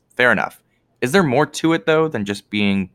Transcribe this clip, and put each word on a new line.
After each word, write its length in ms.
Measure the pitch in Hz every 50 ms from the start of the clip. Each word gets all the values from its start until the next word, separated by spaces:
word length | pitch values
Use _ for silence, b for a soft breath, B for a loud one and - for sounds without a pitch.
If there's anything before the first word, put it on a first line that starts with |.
| _ _ _
Fair 160 | - 127 123
enough. 300 | 110 85 - - - - _ _ _ _ _ _ _ _
Is 100 | - 127
there 120 | 147 196 180
more 220 | 143 120 135 151
to 280 | 151 - - - 160 165
it, 120 | 165 -
though, 220 | - 156 156 160 156
than 180 | 156 113 101
just 240 | 101 101 - - _
being 400 | 104 104 104 101 98 98 95 - -